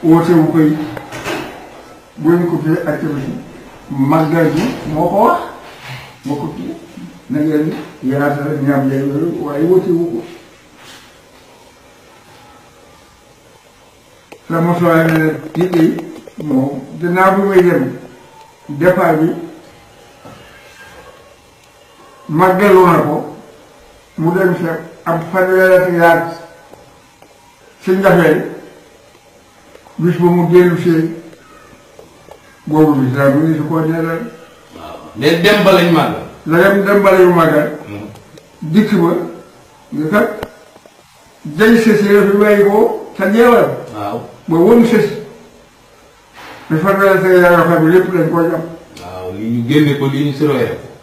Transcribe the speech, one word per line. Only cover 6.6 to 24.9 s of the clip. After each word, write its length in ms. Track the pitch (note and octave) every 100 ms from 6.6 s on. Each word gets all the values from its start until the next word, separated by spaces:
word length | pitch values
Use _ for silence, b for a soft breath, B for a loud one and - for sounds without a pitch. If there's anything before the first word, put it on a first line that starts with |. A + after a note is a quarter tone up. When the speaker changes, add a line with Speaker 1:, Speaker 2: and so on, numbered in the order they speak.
| - - - - - - -
Speaker 1:
Na 80 | D3
ngeen 320 | D3+ D3+ D#3 - - -
yaatal 560 | B2+ C#3+ C#3+ C#3+ D3 D3
ñam 280 | C#3 C#3 C3
yeeg 160 | C3+ C#3
yooyu, 360 | C#3+ E3+ -
waaye 200 | C#3+ C#3+
woote 240 | E3 F#3 F#3
wu 140 | E3+
ko. 160 | E3+ - - - - _ _ _ - - - _ _ _ - - - _ _ _ _ - _ - - - - _ - - _ _ _ _ _ _ _ _ _ _ _ _ _ - -
Sama 260 | E3 E3+
soxla 300 | E3+ E3+ E3
ne 140 | E3 D#3+
nag 180 | D#3 D3 - -
nit 180 | F3+ F3+
yi 200 | D#3+ B3+ - - - -
moom 360 | D3+ C3 C3+ C#3+ - D#3+
gannaaw 340 | F3 F3 F#3+ G3
bi 60 | G3
may 140 | F#3+
dem 340 | F3 D3+ B2+ - - - - - - _ -
départ 480 | C#3+ F3 F3+ E3+ D#3
bi 120 | E3 - - - - - - - - - - - - - - - - - - - - - _ _ _ _ _ _ - - -
màggalu 560 | D#3 F#3 F3+ G3+ F#3 F3+
na 120 | D#3+ C#3
ko 280 | D3 - - - - - _ - - _ -
mu 120 | E3
dem 200 | F#3 F#3 E3
sa 160 | E3+ D#3+ -